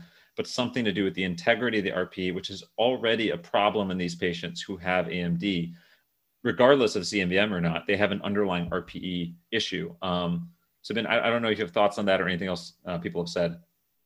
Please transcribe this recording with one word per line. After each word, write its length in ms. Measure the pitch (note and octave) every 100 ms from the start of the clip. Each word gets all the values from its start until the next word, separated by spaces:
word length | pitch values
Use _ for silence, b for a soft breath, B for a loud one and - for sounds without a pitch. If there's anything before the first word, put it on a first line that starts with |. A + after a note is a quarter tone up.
| B B B -
but 80 | -
something 400 | - A#2+ B2+ A2
to 80 |
do 120 | F#2+ F#2+
with 100 | F2+
the 80 |
integrity 560 | F#2 E2+ - A2+ A#2+ A2
of 60 | F#2
the 60 |
R 140 | F2 F2+
P 220 | - F#2
E, 40 |
which 200 | F2 -
is 120 | F#2+ - -
already 540 | A#2 B2+ A2+ A2 G#2+
a 60 | E2+
problem 520 | - A2 G#2 G#2+ F#2+
in 80 | F#2
these 160 | F2
patients 480 | F2 F#2 E2+ D#2+ -
who 160 | - F#2
have 300 | F#2 F#2 F2
A 60 |
M 240 | F2+ F2 E2+
D. 360 | G2+ F2+ E2+ B B B _ _ _ _
regardless 520 | A#2+ G2+ B2+ C#3+ A2+ G#2+
of 100 | E2+
C 160 | G2+
M 80 | F2+
V 80 | F#2
M 160 | G#2+
or 80 | F#2
not, 240 | E2+ E2 -
they 100 | G2
have 140 | G2+
an 100 | G2+
underlying 480 | F#2+ G#2 G2+ F2 E2+
R 100 | F#2
P 180 | - -
E 360 | F#2 F2 F2 E2+ _
issue. 420 | A2+ - F2+ F2 F2
Um, 480 | F#2+ F2+ F2 F2 E2+ - _ _
so 140 | - G#2+
Ben, 100 | G#2+
I, 220 | A#2 A#2
I 20 |
don't 120 | A#2
know 80 | A2+
if 80 | G#2+
you 80 | G2
have 80 |
thoughts 240 | A2 G#2 G#2+
on 80 | G2+
that 160 | F#2+
or 60 | F2+
anything 200 | F2+ F#2+
else, 260 | F2 - - -
uh, 120 | E2+
people 240 | E2+ E2+
have 80 | E2+
said. 300 | F#2 E2+ E2+ - _ _ _